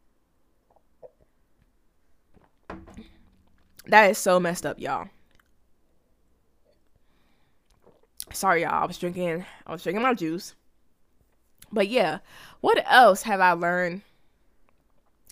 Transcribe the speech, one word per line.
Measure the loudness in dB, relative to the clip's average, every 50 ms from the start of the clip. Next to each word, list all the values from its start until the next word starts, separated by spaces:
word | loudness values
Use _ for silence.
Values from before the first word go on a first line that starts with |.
| _ _ _ _ _ _ _ _ _ _ _ _ _ _ _ _ _ _ _ _ -20 -20 _ _ _ _ _ _ _ _ _ _ _ _ _ _ _ _ _ _ _ _ _ _ _ _ -20 -20 _ _ _ _ _ -18 -18 -18 -18 -20 -20 -20 -20 -20 -20 -20 -20 _ _ _ _ _ _ _ _ _ _ -14 -2
That | 4 6 6 6 6
is | 4 0
so | 2 2 2 2
messed | 0 -2 -6 -6 -8
up, | -10 -8 -8
y'all. | -8 -8 -8 -8 -8 -12 -18 _ _ _ _ -20 _ _ _ _ _ _ _ _ _ _ _ _ _ _ _ _ _ _ _ _ _ _ _ _ _ _ _ _ _ _ _ _ _ _ _ _ _ _ _ _ _ _ _ _ _ _ _ _ _ -20 -20 _ _ _ _ -16 -16 -14
Sorry, | -8 -4 0 0 2 0
y'all. | 0 -2 -2 -2
I | -4
was | -4 -6
drinking, | -6 -8 -8 -6 -4 -4 -4 -4 -6 -8 -12 -20 -20 -16
I | -14
was | -12 -10
drinking | -6 -6 -4 -2
my | 0 -2 -2
juice. | -2 -4 -6 -6 -8 -10 -14 -20 _ _ _ _ _ _ _ _ _ _ _ _ _ _ _ _ _ _ _ _ -20 -14 -6
But | -2 -2 0 0
yeah, | 0 0 0 0 -4 -8 -12 -18 -20 -20 -20 -20 -12 -4
what | 0 0 0 2 2
else | 4 6 8 8 8 6 2
have | -2 -4 0 2
I | 2 2
learned | 2 2 0 -2 -2 -2 -4 -4 -6 -10 -16 _ _ _ _ _ _ _ _ _ _ _ -20 _ _ _ _ _ _ _ _ _ _ _ _ -20